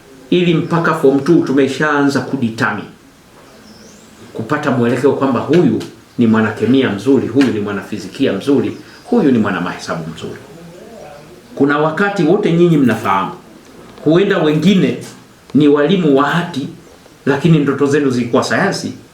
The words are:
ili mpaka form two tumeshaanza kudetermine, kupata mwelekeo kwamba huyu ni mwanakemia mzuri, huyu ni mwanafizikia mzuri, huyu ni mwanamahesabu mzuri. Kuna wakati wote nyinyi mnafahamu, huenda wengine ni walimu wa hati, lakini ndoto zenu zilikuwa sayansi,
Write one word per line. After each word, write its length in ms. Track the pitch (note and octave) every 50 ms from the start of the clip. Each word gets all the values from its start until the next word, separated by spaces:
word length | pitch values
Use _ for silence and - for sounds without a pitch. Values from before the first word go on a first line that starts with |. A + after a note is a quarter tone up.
| - - - - - -
ili 240 | E3+ F3+ F3 F3 D#3+
mpaka 400 | D3+ - - F3 E3 E3 E3 D#3+
form 260 | - - C3+ C3+ C#3
two 240 | C3+ F3 E3 D3 -
tumeshaanza 720 | - C3 C#3+ C3+ C3 - - D#3 D3+ D3 C#3+ C#3+ C#3 C3 -
kudetermine, 640 | - - C3 B2 A#2+ G#2+ - - C3 G#2 G2+ F#2+ E2 - - - - - - - _ - - - - - - - - - - - - - - - - - - - - - -
kupata 380 | A2+ A2+ - D3 C#3+ - C#3
mwelekeo 400 | B2+ B2 A#2 A#2+ C3+ A#2+ C#3+ C3+ -
kwamba 260 | - C3+ C3+ B2 A2
huyu 440 | A2 A#2+ D3 F3+ D#3+ A#2 G#2 - - - - - - - -
ni 100 | - A#2+
mwanakemia 640 | A2 A2 A2 A2 G#2+ - - G#2+ A2+ C3 C3+ B2 G#2
mzuri, 380 | G2+ G2 - C3+ C#3 A#2 G2+
huyu 200 | - A2 C#3 C3+
ni 120 | A2+ G#2+ G#2+
mwanafizikia 720 | G2+ G#2 G2+ F#2+ - - A2 F#2+ F#2 F2+ - - - - G2
mzuri, 440 | F#2+ - C#3 C#3+ B2 - - - - - - - - -
huyu 260 | - B3 A#3 F3 C#3
ni 60 | B2
mwanamahesabu 680 | A2 G2+ G2 F#2 E2+ F2 F2 F2 - - - F2 E2 D#2+ D#2+ D#2+
mzuri. 240 | - - - - - - - D#3 E3+ E3+ - - - - - - - - - - - - - - - - - -
Kuna 220 | - C#3 D3 D3
wakati 460 | D3+ D3+ D#3 - - G3+ G3+ - F3 D3+
wote 280 | D#3 G3 A3+ - E3 E3
nyinyi 240 | E3+ F3 E3 D#3+
mnafahamu, 540 | C#3+ C3 A2+ G#2+ G#2+ A2 G2+ F#2+ F#2+ F#2 F2+ - - - - - - - - - - - - - - -
huenda 340 | D3 E3 F#3 G3+ G3 G3
wengine 600 | E3+ D#3 D3+ D3+ D3 - F#3+ G#3 F3+ C#3+ A#2+ - - - - - - - - - - - - -
ni 140 | C3+ D3+
walimu 500 | C#3+ C#3+ D3 D3 D#3+ G3+ F3+ E3 D3 C3+
wa 80 | C3+ C#3+ -
hati, 380 | - E3+ - - - C3+ C#3+ - - - - - - - - - - - -
lakini 340 | C3+ C#3 C3+ - E3 E3 D3
ndoto 260 | C#3 C3+ C3 B2 C#3+
zenu 240 | C#3 C#3+ D3+ C#3+ C3
zilikuwa 340 | A#2+ B2 A2+ - - A#2+ A2+
sayansi, 500 | - A2+ C3+ F#3 G3 E3 - - - - - - -